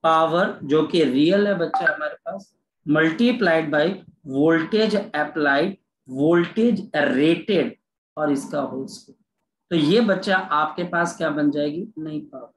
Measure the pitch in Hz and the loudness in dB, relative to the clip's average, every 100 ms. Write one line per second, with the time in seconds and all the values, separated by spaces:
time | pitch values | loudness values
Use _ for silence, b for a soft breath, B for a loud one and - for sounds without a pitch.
0 | 160 160 160 170 214 - 143 151 151 175 | 4 2 2 2 -2 -4 0 0 2 2
1 | 143 131 156 196 202 185 165 - 160 - | 2 2 2 4 2 0 -2 0 -2 -2
2 | 151 - 165 196 - _ _ _ - 151 | -8 -8 -12 -12 -16 _ _ _ -2 2
3 | 160 160 240 226 185 160 156 151 160 190 | 2 2 0 2 2 2 0 0 0 -2
4 | - _ 143 135 156 165 160 214 214 208 | -12 _ -8 0 2 2 2 0 2 0
5 | - 151 147 160 147 139 180 196 _ _ | -4 -4 -4 -2 0 2 0 -6 _ _
6 | - 131 151 175 170 - 233 190 - 151 | -12 -2 2 4 2 0 2 0 -2 -2
7 | 143 127 156 165 - 190 135 - _ _ | 0 2 2 2 0 0 -2 -6 _ _
8 | _ - 151 135 - 147 139 131 135 - | _ -6 -2 -2 -4 -6 -6 -8 -12 -16
9 | - _ _ _ _ _ _ 170 147 208 | -20 _ _ _ _ _ _ 0 4 4
10 | 220 185 - 190 - 151 156 - 175 175 | 4 0 0 -2 0 -2 -2 -4 -4 -2
11 | 170 - 160 147 147 147 147 156 226 - | -2 -2 -4 0 0 0 -4 -4 -10 -12
12 | 156 151 - 131 120 | -10 -10 -12 -18 -20